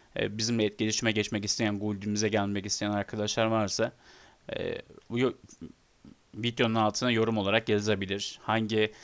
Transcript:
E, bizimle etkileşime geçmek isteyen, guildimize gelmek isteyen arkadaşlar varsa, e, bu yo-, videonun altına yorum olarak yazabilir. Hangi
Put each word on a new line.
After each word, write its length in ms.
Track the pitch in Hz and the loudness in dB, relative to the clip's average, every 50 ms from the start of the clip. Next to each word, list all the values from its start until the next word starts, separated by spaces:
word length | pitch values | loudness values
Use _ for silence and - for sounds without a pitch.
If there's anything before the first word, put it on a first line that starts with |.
| - _ - | -20 _ -4
E, 220 | - 110 107 104 110 | -2 -2 -2 -2 -2
bizimle 260 | 110 113 120 113 107 | -2 0 2 2 2
etkileşime 480 | 104 104 - 107 110 107 - - 117 107 | 2 2 0 0 0 0 0 0 0 2
geçmek 320 | 107 104 - - 104 101 | 2 0 0 -2 -4 -2
isteyen, 340 | 101 - - 120 107 104 101 | -2 -2 0 0 0 0 0
guildimize 500 | 104 107 104 98 101 107 104 104 107 107 | -2 -2 -4 -4 -4 -2 0 0 0 2
gelmek 380 | 101 107 101 101 101 101 95 | 2 2 2 0 0 -2 -2
isteyen 240 | 104 - - - 104 | -4 -4 -4 -2 -2
arkadaşlar 560 | 104 101 98 - - 104 104 104 - - 113 | -2 -2 -2 -4 -4 -4 -4 -2 0 0 0
varsa, 460 | 110 113 110 107 95 - - 110 123 - - - - - - - - - _ _ - - | 2 2 2 0 0 0 0 -2 -2 -2 -6 -20 -20 -20 -20 -20 -20 -20 _ _ -10 -8
e, 260 | - - 87 - - - - - - - - | -6 -4 -4 -6 -8 -10 -14 -20 -20 -12 -6
bu 80 | 110 123 | -2 0
yo-, 160 | - 127 - - - - - - - - - _ _ _ _ _ - - - _ _ _ - | 0 0 0 -4 -12 -20 -20 -18 -18 -18 -18 _ _ _ _ _ -20 -20 -20 _ _ _ -10
videonun 400 | 107 110 120 117 120 127 113 113 | -6 -4 -4 0 0 2 2 4
altına 360 | 113 110 107 104 - 127 123 | 4 2 2 2 0 0 2
yorum 280 | 120 110 110 110 113 110 | 2 2 2 2 2 2
olarak 300 | 98 98 101 113 113 - | 2 2 2 2 4 4
yazabilir. 680 | 107 104 104 107 107 98 98 92 98 98 98 - - - - | 2 2 2 2 0 0 0 -2 -4 -4 -6 -8 -10 -8 -4
Hangi 500 | - 110 113 113 107 113 107 107 107 - - | 0 0 0 0 0 2 2 2 2 0 -6